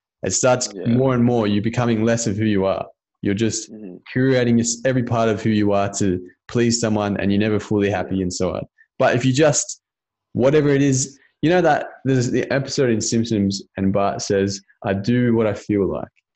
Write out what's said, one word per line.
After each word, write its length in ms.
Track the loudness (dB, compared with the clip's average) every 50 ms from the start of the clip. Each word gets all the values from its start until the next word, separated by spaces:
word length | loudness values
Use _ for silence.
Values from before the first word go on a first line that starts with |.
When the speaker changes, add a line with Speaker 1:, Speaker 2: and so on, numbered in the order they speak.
| _ _ _ _ -6
Speaker 1:
it 80 | -4
starts 380 | -4 0 2 2 2 2 -2 -8 -10
Speaker 2:
Yeah. 140 | -6 -2 0
Speaker 1:
more 260 | 0 2 2 2 2
and 100 | 2 2
more, 220 | 2 2 2 2 0
you're 160 | 0 0 -2
becoming 400 | -2 -2 0 0 0 0 0 0
less 240 | 0 0 0 -2 -4
of 80 | -2 -2
who 80 | 0
you 200 | 0 0 0 0
are. 200 | 0 -2 -2 -6 -10 -14 _ _ _ _ _
You're 120 | -4 -4 -2
just 360 | 0 0 -2 -2 -4 -10 -12
Speaker 2:
Mm-hmm. 260 | -16 -16 -16 -16 -18 -18 -20 -8 -2
Speaker 1:
curating 380 | 0 0 2 2 2 2 2 2 2
your 40 |
s-, 200 | 2 0 -4 -4 -2
every 180 | -2 0 0 0
part 260 | 0 0 0 2 0
of 120 | 0 0 0
who 60 | 0
you 240 | 0 2 2 2 2
are 160 | 0 0 -2 -2
to 300 | -2 -2 -2 -2 -2 -4 -10 -20 _ _ -6
please 320 | -2 0 0 2 0 0
someone, 380 | 0 0 0 0 0 -2 -2 -2
and 140 | -2 0
you're 80 | 0 0
never 180 | 0 0 0 -2
fully 300 | -2 -2 0 0 0 0
happy 280 | 0 -2 -4 -4 -4 -4
Speaker 2:
Yeah. 60 | -2
Speaker 1:
and 100 | -4 -2
so 220 | -2 -4 -4 -4
on. 100 | -6 -8 -10 _ _ _ _ _ _
But 180 | 0 2 2
if 100 | 2 0
you 80 | 0 2
just, 480 | 4 4 4 2 0 -4 -6 -12 -16 _ _ _ _ _ _ _ _ _ _
whatever 380 | _ 2 2 4 4 4 4 4
it 120 | 2 2
is, 380 | 4 2 2 0 -2 -4 -10 _ _ _ _ _
you 80 | 0 2
know 120 | 2 4
that 260 | 4 4 2 2 0 -6 -14 -6 _
there's 260 | 0 2 2 2 0
the 180 | 0 -2 -2 0
episode 380 | -2 -2 -2 -2 -2 0 2 2
in 120 | 2 0
Simpsons 600 | 0 -2 -2 -2 0 0 0 0 0 0 -2 -4 -8 -12 _
and 160 | -2 -2 0
Bart 300 | 2 2 0 0 -2 -4
says, 400 | -4 -2 0 2 2 0 -2 -6 -12 _ _ _ -4
"I 100 | -4 -4
do 420 | -2 0 0 0 2 2 2 2
what 100 | 2 2
I 80 | 0 -2
feel 320 | -4 -4 -2 0 0 0 0
like." 200 | -2 -6 -10 -12 _ _ _ _ _